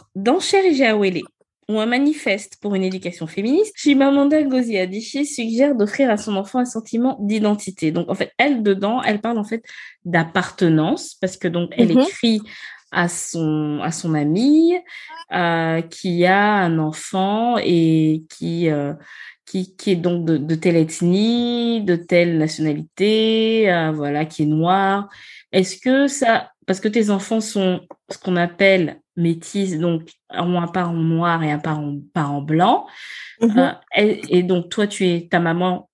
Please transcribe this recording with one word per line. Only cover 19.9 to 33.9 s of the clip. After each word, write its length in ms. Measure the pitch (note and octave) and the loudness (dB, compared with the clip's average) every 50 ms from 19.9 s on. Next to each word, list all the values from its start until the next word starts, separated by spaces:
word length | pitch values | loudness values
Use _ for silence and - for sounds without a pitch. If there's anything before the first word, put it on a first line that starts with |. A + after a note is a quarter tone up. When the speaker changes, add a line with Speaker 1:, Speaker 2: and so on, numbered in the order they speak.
Speaker 1:
est 40 | F#3 | 0
donc 300 | E3+ D#3+ F3+ F3 F3 E3 | 0 0 0 -2 -2 0
de, 100 | D#3+ D#3+ C#3+ | 0 0 0
de 180 | C3+ D#3+ E3 | 0 -2 -4
telle 200 | D#3 D#3+ F#3 E3+ | -2 0 2 2
ethnie, 1080 | E3 D#3+ D#3+ - - F3 F3 F3+ G3 G#3+ A3+ A#3+ A#3+ A#3+ A#3+ A#3+ A#3+ A#3 A#3 A#3 A3+ G#3 | 2 2 0 -2 -2 0 2 2 2 2 2 0 0 0 -2 -2 -2 -2 -2 -2 -2 0
de 120 | F#3+ F3 | 0 -2
telle 420 | E3 E3+ - F3+ F3 F3 F3 E3+ D#3+ | -2 0 0 2 2 2 2 2 0
nationalité, 1300 | D#3 D#3 D#3 - D#3 D#3 D3 D3+ D#3+ - _ - F#3+ G#3 A3 A3 A3 A3 A3 A3 A3 A3 A3+ A3+ A3 G3 | 0 -2 -2 -2 -2 -2 -2 -4 -6 -10 _ -2 0 2 2 2 2 2 2 2 2 2 2 2 2 2
euh, 200 | F3 E3+ D#3+ D#3 | 2 2 0 0
voilà, 340 | D#3 D3+ C#3+ C#3+ C#3+ D3 D#3+ | -2 -2 -4 -2 -2 -2 -4
qui 180 | D#3+ - - D3+ | -4 -4 -2 0
est 20 | |
noire. 640 | D3+ D3+ D#3 E3 F3 F#3 G3 G3 G3 G3 G3+ G3+ G3+ - - - - - - - _ - | 0 2 2 2 2 2 2 2 2 0 -2 -4 -6 -14 -20 -20 -20 -20 -20 -10 _ 0
Est-ce 240 | F#3+ F#3 - - - | 0 0 0 -2 -4
que 300 | - B3+ C4 C4+ C#4+ C#4 | -2 0 2 2 2 0
ça, 440 | C#4 - C4 A3+ A3+ - - - _ _ _ - | 0 0 0 2 2 0 -2 -6 _ _ _ -4
parce 120 | F#3+ F#3+ | -4 -2
que 60 | - G#3+ | -2 -2
tes 200 | G#3 A#3 G#3+ G#3 | 0 0 2 2
enfants 320 | G3+ F#3+ F#3+ - A3+ A3+ | 0 -2 -2 -2 -4 -4
sont 400 | G#3+ - - G3+ F#3+ F#3 F3+ E3 E3+ - - _ _ - | -4 -4 -4 -2 0 0 0 -2 -6 -12 -20 _ _ -18
ce 80 | - - | -18 -10
qu'on 180 | - F#3 F3+ | -4 -2 0
appelle 640 | F3 F3 F3 F3 - G3 G3 F#3+ F#3 E3 C#3+ - - _ _ _ F3+ | 0 0 -2 0 2 4 4 4 4 2 0 -4 -8 _ _ _ -2
métis, 600 | E3+ E3 E3 E3 E3 - - G3+ G3 F#3 E3+ D#3 | 0 0 0 -2 -6 -8 -4 -4 -2 -2 -2 -2
donc 320 | E3+ F3 E3+ E3 E3 - - _ _ - | 0 0 0 -2 -4 -8 -20 _ _ -12
ont 280 | - - E3+ F3 F3+ F3 | -6 -4 -2 -2 0 -2
un 80 | E3+ E3+ | -2 -2
parent 260 | - F#3 F3 F3 E3+ | -2 -4 -2 -2 -2
noir 500 | E3 D#3+ D#3+ E3 E3 E3+ E3+ E3+ E3 D#3+ | -2 0 0 0 2 2 0 0 0 0
et 80 | D3+ | -2
un 80 | D3 D3+ | -2 -2
parent, 380 | - E3 D3+ D3+ D3 C#3+ C#3+ C#3+ C#3+ - - | -4 -4 -4 -4 -4 -6 -8 -10 -10 -6 -4
parent 280 | F3 D3 C#3+ C#3+ C#3+ | -4 -2 -2 -2 -4
blanc, 460 | C#3 D3+ D#3 D#3+ F3+ G#3+ C#4 G4 - - - - - - - - - - - - | -4 -2 0 2 4 4 2 2 0 -6 -16 -20 -20 -18 -18 -18 -18 -18 -4 0
Speaker 2:
Mhm. 160 | A3+ A#3 G#3 B3 | 2 2 4 4
Speaker 1:
euh, 140 | F3+ E3+ - - _ _ | 2 2 0 -4 _ _